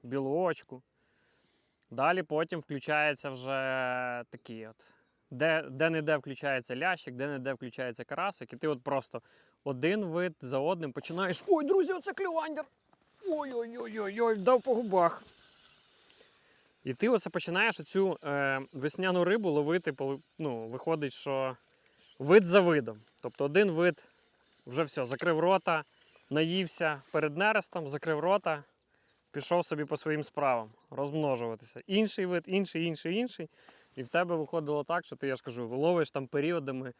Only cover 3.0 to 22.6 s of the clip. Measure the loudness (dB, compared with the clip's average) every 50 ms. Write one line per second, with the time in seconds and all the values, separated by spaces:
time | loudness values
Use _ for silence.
3 | 4 2 2 0 -4 -8 -8 -8 -6 -4 -2 -2 -2 0 0 0 0 -2 -2 -2
4 | -2 -4 -4 -6 -8 -12 -16 -16 -14 -12 -12 -10 -12 -14 -16 -20 -20 -20 _ _
5 | _ _ _ _ _ _ -4 0 2 2 2 2 0 -4 -2 0 0 2 2 0
6 | 0 0 0 0 0 -6 -10 -6 -4 -2 -2 -2 -4 -6 -6 -2 -2 -2 -2 -2
7 | -6 -10 -8 -6 -4 -4 -4 -4 -4 -6 -6 -6 -8 -10 -8 -8 -8 -8 -8 -10
8 | -10 -8 -6 -4 -4 -4 -6 -8 -12 -14 -8 -4 -2 -2 -2 -2 -2 -2 -2 -2
9 | -2 -4 -10 -12 -12 _ _ _ _ _ _ _ _ -6 -2 0 0 0 2 0
10 | -2 -2 -2 -2 -2 -2 -4 -8 -8 -4 -2 0 0 0 0 -2 -4 -6 -6 -8
11 | -8 -6 -4 -2 -2 -2 -2 -2 2 2 2 4 4 4 4 4 4 2 -2 -4
12 | -6 -6 -6 -4 -4 -2 -2 -2 -4 -4 -6 -8 -8 -10 _ _ _ _ _ _
13 | _ _ _ _ -4 -4 -2 -2 -2 -4 -4 -6 -6 -6 -8 -8 -8 -8 -6 -6
14 | -6 -4 0 2 2 2 2 4 4 4 4 4 4 2 0 0 0 2 4 6
15 | 6 6 4 0 -8 -18 -20 -20 -20 -20 -20 _ -20 -20 _ _ _ _ _ _
16 | _ -20 -20 -20 -20 _ _ _ _ _ _ _ _ _ _ _ -8 -8 -4 0
17 | 2 2 2 2 0 -2 -4 -4 -4 -2 0 2 2 2 0 -2 -8 -2 0 2
18 | 2 2 0 -2 -4 -2 -2 0 2 0 0 -2 -4 -8 -6 -4 -4 -4 -2 0
19 | 0 2 2 4 4 4 2 2 2 2 2 2 2 2 2 0 0 -2 -4 -2
20 | -4 -4 -4 -6 -8 _ _ -6 -4 -4 -4 -4 -6 -8 -10 -6 -2 -2 0 0
21 | -2 -4 -6 -6 -4 -4 -2 -2 -2 -2 -4 -8 _ _ _ _ _ _ _ _
22 | _ _ _ -4 6 8 8 8 10 8 8 8